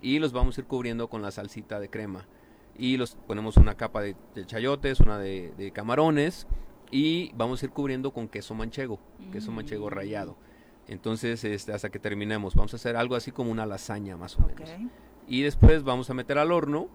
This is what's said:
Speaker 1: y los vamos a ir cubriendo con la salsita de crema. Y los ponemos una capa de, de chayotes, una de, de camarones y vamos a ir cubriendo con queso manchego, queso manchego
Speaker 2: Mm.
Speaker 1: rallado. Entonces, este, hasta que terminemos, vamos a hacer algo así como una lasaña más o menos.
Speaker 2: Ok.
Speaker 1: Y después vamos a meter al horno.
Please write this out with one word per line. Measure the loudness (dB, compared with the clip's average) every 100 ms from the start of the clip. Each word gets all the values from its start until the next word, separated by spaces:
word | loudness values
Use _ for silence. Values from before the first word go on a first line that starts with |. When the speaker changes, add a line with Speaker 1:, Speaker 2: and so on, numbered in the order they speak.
Speaker 1:
y | 0 0
los | 0
vamos | 0 0 0
a |
ir | -6
cubriendo | -6 -4 -6 -6
con | -6
la | -8
salsita | -10 -12 -14 -12 -10
de | -8
crema. | -10 -10 -10 -14 -20 -20 -20 -20 -6
Y | -2 0
los | -2 -8 -8
ponemos | -6 4 8
una | 8 6
capa | -6 -4
de, | -6 -10 -16
de | -18 -10
chayotes, | -4 -2 -2 -2 8
una | 8 8
de, | -4 -6 -10 -10
de | -10
camarones | -8 -2 2 4 4 0 -4 -4 -4 -4 -18 -6
y | 0 0 0 -4
vamos | -6 -4 -4
a | -8
ir |
cubriendo | -6 -6 -4 -6
con | -8 -10
queso | -10 -12
manchego, | -8 -8 -6 -8 -8 -12 -20 -14
queso | -10 -8
manchego | -8 -8 -8 -8
Speaker 2:
Mm. |
Speaker 1:
rallado. | -8 -8 -8 -8 -12 -20 -20 -20 -20 -16
Entonces, | -10 -6 -4 -4 -4
este, | -4 -6 -6
hasta | -8 -8
que | -8
terminemos, | -6 -6 -4 -4 2
vamos | 2 2
a | -2
hacer | -6 -2
algo | -2 -4
así | -6
como | -6 -6
una | -4 -6
lasaña | -8 -8 -8 -8 -12
más | -12 6
o | 6
menos. | 6 -8
Speaker 2:
Ok. | -12 -12 -14 -20 -20 -4
Speaker 1:
Y | 0
después | 0 10 10 10
vamos | 4 -2 -2
a |
meter | -6 -2 0
al | 4
horno. | 2 2 -2 -4